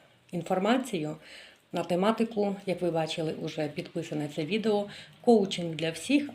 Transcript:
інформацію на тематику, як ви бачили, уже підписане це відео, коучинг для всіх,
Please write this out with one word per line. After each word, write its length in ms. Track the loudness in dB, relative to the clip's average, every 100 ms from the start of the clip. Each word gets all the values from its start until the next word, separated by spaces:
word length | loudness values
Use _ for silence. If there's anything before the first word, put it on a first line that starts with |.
| -20 _ _
інформацію 840 | -8 0 2 4 2 2 -4 -4 -6 -14 -20 -20 -20 _
на 120 | -6
тематику, 720 | 0 2 2 2 0 0 -2 -2 -4
як 160 | -2
ви 80 | 0
бачили, 420 | 0 -2 -2 -4
уже 360 | -4 -6 -4 -4
підписане 600 | -6 -8 -8 -4 -4 -4 -4
це 80 |
відео, 420 | -2 0 2 0 0 -10 -18 0
коучинг 540 | 6 6 6 -2 -4
для 160 | -2 -4
всіх, 400 | -4 2 2 2